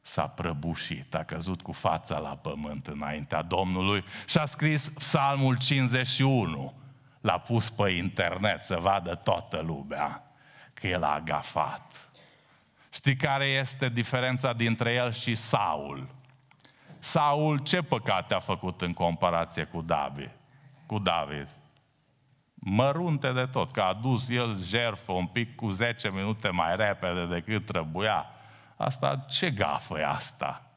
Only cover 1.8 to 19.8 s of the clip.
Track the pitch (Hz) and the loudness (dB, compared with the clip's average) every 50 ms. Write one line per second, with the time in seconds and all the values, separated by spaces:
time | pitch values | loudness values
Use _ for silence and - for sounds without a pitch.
1.8 | - - 80 82 - - 90 76 78 71 69 73 - - 71 73 76 73 73 71 | 2 2 2 2 0 -2 -4 -4 -4 -4 -8 -8 -8 -8 -8 -6 -8 -8 -8 -8
2.8 | 69 - 78 71 73 73 76 76 73 - - 78 80 85 90 87 98 90 92 92 | -8 -8 -8 -6 -6 -4 -4 -6 -6 -2 -2 -2 -2 0 0 0 0 2 0 2
3.8 | 92 98 104 101 92 - - - - - - 165 156 143 - - 151 156 151 147 | 2 2 2 0 -2 -6 -12 -14 -6 0 2 2 2 2 -2 0 2 2 2 2
4.8 | - - - - - - - 160 139 139 139 139 135 131 127 113 - - 143 139 | 0 -2 -4 -6 -2 2 2 4 4 4 4 4 4 4 4 4 2 2 4 4
5.8 | 131 123 117 127 127 123 - - 135 135 135 123 104 82 80 73 65 67 - - | 4 2 2 2 0 0 0 2 4 4 4 4 2 2 -2 -4 -6 -8 -10 -14
6.8 | - - - - _ - _ _ _ 104 85 87 - - 120 113 104 - - - | -20 -20 -20 -20 _ -20 _ _ _ 0 0 0 0 2 2 2 2 0 0 2
7.8 | 104 101 92 87 87 95 - - 95 85 87 92 98 107 92 76 - - 95 85 | 2 4 4 2 2 0 2 2 0 2 2 2 2 2 0 0 -2 -2 -2 2
8.8 | 85 95 98 101 87 87 87 87 - - 95 87 - - - 80 80 82 80 69 | 4 4 2 2 2 -2 -6 -2 0 0 0 0 0 -6 -6 -4 -4 -4 -4 -6
9.8 | 67 69 73 69 76 71 - - - - _ _ - - - - - - _ - | -6 -8 -4 -4 -4 -4 -4 -8 -14 -20 _ _ -20 -20 -20 -20 -20 -20 _ -6
10.8 | - 95 90 90 80 73 73 76 80 80 76 73 73 - - 80 78 71 - - | -4 -2 0 2 2 2 0 0 -2 -2 -2 -2 -2 -4 -2 -2 -2 -2 -2 -10
11.8 | - - - - - - _ - - - - _ _ _ _ _ _ _ _ _ | -12 -18 -20 -20 -20 -20 _ -20 -20 -20 -20 _ _ _ _ _ _ _ _ _
12.8 | - _ - - - 139 135 131 - 151 139 135 139 139 135 135 135 127 131 135 | -20 _ -16 -2 2 2 2 4 4 2 2 4 2 2 2 0 0 -2 -4 -2
13.8 | 139 127 117 120 117 - - 127 123 127 127 127 131 131 120 117 117 117 113 113 | -2 -2 0 0 -2 0 0 0 2 2 0 2 0 0 2 2 2 2 2 2
14.8 | 123 117 120 123 123 123 117 120 - - 117 107 - - - 120 101 87 78 76 | 2 0 2 2 0 0 -2 -4 -2 -2 -2 -2 0 2 2 2 2 2 0 -2
15.8 | 71 71 71 67 65 65 - - - _ - _ _ _ - _ _ - _ _ | -4 -6 -8 -8 -10 -12 -14 -18 -20 _ -20 _ _ _ -20 _ _ -20 _ _
16.8 | - - - - - - - 165 147 147 143 147 151 156 151 143 135 - - 180 | -20 -20 -20 -4 -2 2 4 4 6 4 4 4 4 2 2 2 2 2 2 2
17.8 | 170 - - 117 - - 104 92 85 - 110 92 - - 98 87 - 92 87 - | 2 2 0 0 2 2 0 0 2 0 0 -2 0 0 -2 -2 -2 -6 -4 -2
18.8 | 87 87 85 - 90 85 85 82 - 90 85 85 82 82 - - 78 - - 87 | -4 -4 -2 0 2 0 2 4 2 2 2 2 0 -2 -2 -6 -6 -4 -6 -8